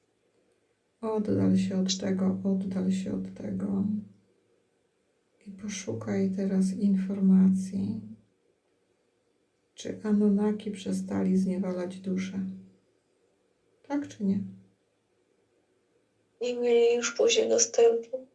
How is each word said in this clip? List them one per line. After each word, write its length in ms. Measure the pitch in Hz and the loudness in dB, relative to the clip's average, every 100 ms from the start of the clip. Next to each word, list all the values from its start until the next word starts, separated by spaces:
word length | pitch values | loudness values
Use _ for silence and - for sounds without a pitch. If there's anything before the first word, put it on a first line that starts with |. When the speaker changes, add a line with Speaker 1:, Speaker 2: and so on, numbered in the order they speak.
| _ _ _ _ _ _ _ _ _ _ | _ _ _ _ _ _ _ _ _ _
Speaker 1:
Oddal 560 | 226 214 202 196 190 190 | -4 -2 0 2 4 4
się 220 | 190 190 | 2 0
od 200 | 190 - | -2 -2
tego, 260 | 196 190 190 190 196 | -2 0 0 0 -2
oddal 460 | 190 196 190 185 | -2 -2 -2 -2
się 220 | 190 - | -2 -4
od 240 | - - - | -6 -8 -10
tego. 400 | - 95 - 98 107 107 - _ _ _ _ _ _ _ _ _ _ _ _ _ 208 | -8 -6 -4 -2 -2 -4 -8 _ _ _ _ _ _ _ _ _ _ _ _ _ -20
I 40 | |
poszukaj 800 | 190 208 - - 220 214 196 190 190 | -14 -10 -8 -6 -6 -2 0 0 0
teraz 360 | 196 190 190 190 | 0 2 0 2
informacji, 1200 | 202 190 190 196 190 190 190 190 190 196 202 226 220 - _ _ _ _ _ _ _ _ _ _ _ _ _ _ _ - | 2 2 0 2 6 8 6 4 -2 -4 -4 -6 -10 -18 _ _ _ _ _ _ _ _ _ _ _ _ _ _ _ -12
czy 220 | - 196 | -10 -6
Anunnaki 680 | 214 208 208 202 214 214 214 | 0 2 4 4 2 -2 -6
przestali 680 | 208 196 190 190 196 190 190 | -8 -4 -4 -2 -2 2 2
zniewalać 600 | 185 185 185 180 180 - | 2 -2 -4 -4 -6 -8
duszę. 400 | 196 185 - - 190 - - _ _ _ _ _ _ _ _ _ _ _ - | -4 -4 -4 -6 -8 -10 -18 _ _ _ _ _ _ _ _ _ _ _ -8
Tak 200 | 285 - | -6 -6
czy 160 | - | -4
nie? 160 | 196 - - - _ _ _ _ _ _ _ _ _ _ _ _ _ _ _ _ _ _ | -2 -2 -4 -12 _ _ _ _ _ _ _ _ _ _ _ _ _ _ _ _ _ _
Speaker 2:
Nie 140 | 247 240 | -6 -2
mieli 400 | 240 233 233 240 | 4 6 6 4
już 160 | 240 | 0
później 380 | - 233 233 226 | 2 2 4 2
dostępu 800 | 226 - - 233 233 - 262 - | 2 2 4 4 4 -4 -12 -12